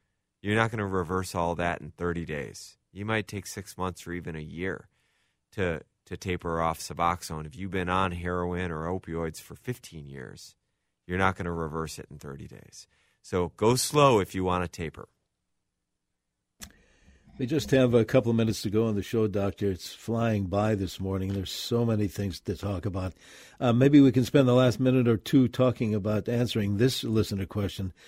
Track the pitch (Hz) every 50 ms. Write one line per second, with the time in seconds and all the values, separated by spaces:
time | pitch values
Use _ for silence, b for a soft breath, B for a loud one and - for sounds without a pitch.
0 | _ _ _ _ _ _ _ _ - 101 107 113 113 110 117 110 104 98 95 95
1 | 87 78 92 92 92 - - 92 85 87 85 82 87 87 82 - - 78 - -
2 | 87 87 85 85 82 80 76 71 65 52 - - - - - _ _ _ _ 92
3 | 104 110 110 110 104 - 104 101 - - - 101 98 - - - 92 92 85 -
4 | - 92 85 87 82 85 80 78 78 78 - 80 90 95 80 - - _ _ _
5 | _ _ _ _ _ _ _ _ _ _ _ 104 92 90 82 - - _ _ _
6 | _ _ 92 - - 95 90 85 - 87 82 82 82 82 80 - - - 78 73
7 | 85 85 87 85 - - 82 78 78 76 - 87 98 95 87 95 90 87 92 95
8 | 95 92 87 85 87 90 90 90 87 90 90 87 90 87 82 78 80 85 92 95
9 | - 85 82 82 82 80 78 - - - - - _ 127 123 - - - 82 80
10 | 71 69 69 67 62 50 - - - - - _ _ _ _ _ _ _ _ _
11 | _ - 90 95 95 95 92 - 92 87 85 85 82 76 76 82 80 76 - -
12 | - - 73 76 - 73 69 71 - - - - - - - - - _ _ _
13 | _ _ _ _ _ - 101 92 87 85 - - 104 113 127 127 - - - 147
14 | 143 139 120 104 90 - - 95 92 92 90 90 90 82 - - 82 76 - -
15 | - - _ _ _ _ _ _ _ _ _ _ _ _ _ _ _ _ _ _
16 | _ _ _ _ _ _ _ _ _ _ _ _ - b b b b b b b
17 | b b b b b b b - 131 117 156 147 - - 139 131 127 120 117 120
18 | 110 - - 131 123 117 113 113 113 110 104 - - 107 98 107 117 113 107 101
19 | 92 - - 113 110 104 95 101 98 101 95 - 104 101 92 90 - - - -
20 | - - 113 113 117 113 107 101 98 87 92 101 107 110 110 98 98 92 - -
21 | 95 95 95 95 95 95 98 98 90 - - - - - 120 117 120 117 110 104
22 | 104 95 - - 101 98 85 - - - - - - 101 98 90 - 104 87 98
23 | 92 92 - B B B B B B B B B 139 123 117 120 131 143 147 143
24 | 139 135 - 131 120 - - 147 135 123 120 127 127 123 107 - 131 127 127 131
25 | 120 120 117 104 - - - 139 127 117 - - 127 127 120 - 123 107 107 104
26 | 95 107 107 104 90 - 120 117 123 - - 117 101 101 101 98 123 135 - -
27 | - 117 110 110 101 - 104 98 95 - - 107 101 92 - - 95 92 - b
28 | b